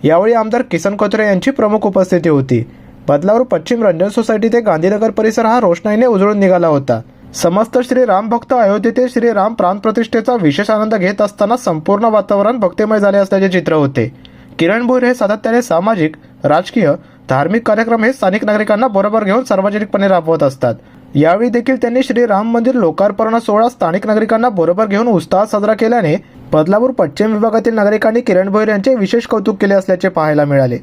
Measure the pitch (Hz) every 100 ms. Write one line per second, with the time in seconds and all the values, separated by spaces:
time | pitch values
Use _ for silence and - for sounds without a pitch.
0 | 147 165 214 233 220 240 - 170 196 202
1 | 208 208 208 190 262 269 220 214 208 196
2 | 185 180 165 147 135 120 113 - - -
3 | - 147 185 226 254 175 160 233 214 165
4 | 196 226 220 220 226 233 214 160 180 208
5 | 220 208 220 220 226 240 208 170 220 214
6 | 254 202 202 208 196 180 170 147 135 113
7 | - - - - 170 185 226 247 247 254
8 | 247 190 220 233 - 240 202 208 226 226
9 | 247 247 233 208 202 226 180 202 220 214
10 | 226 226 220 240 160 139 208 214 214 214
11 | 180 202 208 - 208 240 214 160 156 202
12 | 226 214 202 202 202 247 190 - 214 214
13 | 196 196 190 196 190 180 151 156 139 135
14 | 110 - - - - - 165 220 240 254
15 | 240 247 202 214 226 233 247 165 202 220
16 | 156 - - - 147 156 185 240 170 -
17 | - - - 131 151 220 226 214 226 233
18 | 220 262 196 208 208 208 208 208 254 196
19 | 202 220 208 214 254 196 196 208 208 202
20 | 196 180 160 160 143 135 123 113 - -
21 | - 143 156 185 240 233 233 254 240 247
22 | 262 233 240 196 226 233 233 254 170 156
23 | 202 202 220 226 226 208 240 - 175 185
24 | 214 214 220 220 247 196 160 180 214 202
25 | 240 190 156 190 208 208 208 214 220 233
26 | 170 - - - - 156 156 202 254 247
27 | 160 139 214 214 226 208 220 226 202 214
28 | 220 226 247 180 190 208 214 208 202 254
29 | 190 233 - 220 196 196 202 196 190 180
30 | 190 180 156 151 143 139 127 120